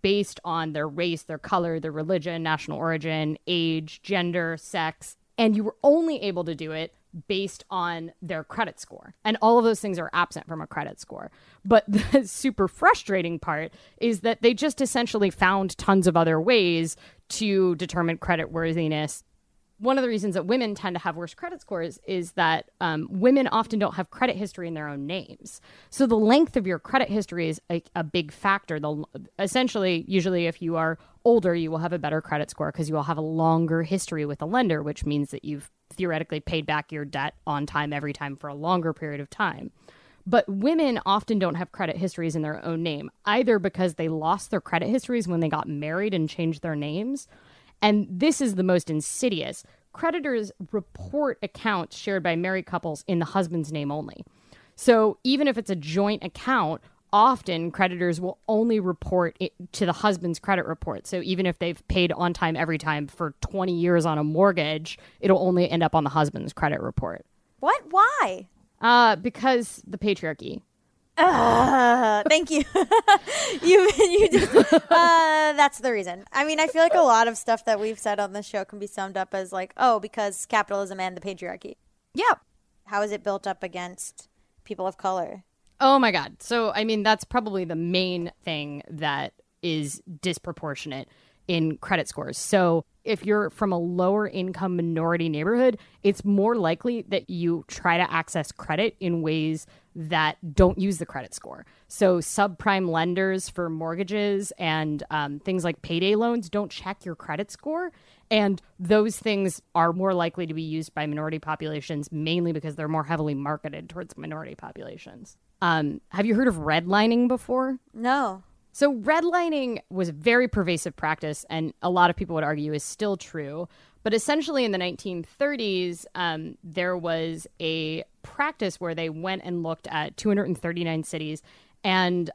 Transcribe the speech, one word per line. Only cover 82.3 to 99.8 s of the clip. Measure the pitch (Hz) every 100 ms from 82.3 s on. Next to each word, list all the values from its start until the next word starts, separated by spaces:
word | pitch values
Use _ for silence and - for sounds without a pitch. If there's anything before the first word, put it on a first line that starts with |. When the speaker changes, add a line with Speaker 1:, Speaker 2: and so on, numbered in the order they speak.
| - _ _ _ _ -
Speaker 2:
How | 202
is | 208
it | 202
built | 202 196 196
up | 185
against | 185 180 180 185 - - - _ _ _
people | - 196 190
of | -
color? | 196 185 170 190 - _ _ -
Speaker 1:
Oh | 269 269
my | 233
God. | 180 135 -
So, | - 240 220 -
I |
mean, | 220 220
that's | 208 214
probably | - 247 214 196
the | 170 160
main | 170 180 185 180 170 -
thing | - 151 147 143 -
that | 156 151 139 139 _ _ _
is | 175 156 143 - - 160
disproportionate | 185 165 - 165 156 139 151 135 - _ _ _ -
in | 170 160 151
credit | - 175 -
scores. | - 139 131
So | - 202 180 165 - _ -
if | 214 190
you're | 208 190
from | - 202
a | 175
lower | 170 175 180 202 208
income | 190 185 170 190 175
minority | 170 160 165 170 165
neighborhood, | 151 165 240 254 214 - _
it's | 202 202 202
more | 196 208 233
likely | 165 170 247 233 -
that | 196 -
you | 180 170 170 -
try | - 180 170
to | 180
access | 165 - 170 147
credit | - - 160 220 -
in | 185 170
ways | 156 160 156 160 - _